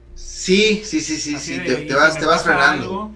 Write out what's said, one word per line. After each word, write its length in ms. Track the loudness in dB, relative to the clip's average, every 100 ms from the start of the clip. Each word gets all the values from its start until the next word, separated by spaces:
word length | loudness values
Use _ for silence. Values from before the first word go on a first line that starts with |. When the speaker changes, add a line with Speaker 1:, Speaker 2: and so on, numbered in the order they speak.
| -20
Speaker 1:
Sí, 680 | -16 -14 -6 2 4 4 2
sí, 160 | -2 -4
sí, 180 | -4 -6
sí, 200 | -6 -6
Speaker 2:
Así 20 |
Speaker 1:
sí, 200 | -6 -6
Speaker 2:
de, 40 |
Speaker 1:
te, 120 | -2 -2
Speaker 2:
"¿y 20 |
Speaker 1:
te 100 | 0 4
Speaker 2:
si 140 | 4
Speaker 1:
vas, 80 | 4
Speaker 2:
me 20 |
Speaker 1:
te 60 | 2
vas 160 | 2
Speaker 2:
pasa 20 |
Speaker 1:
frenando. 260 | 2 4 2
Speaker 2:
algo?". 420 | 2 -4 -8 -10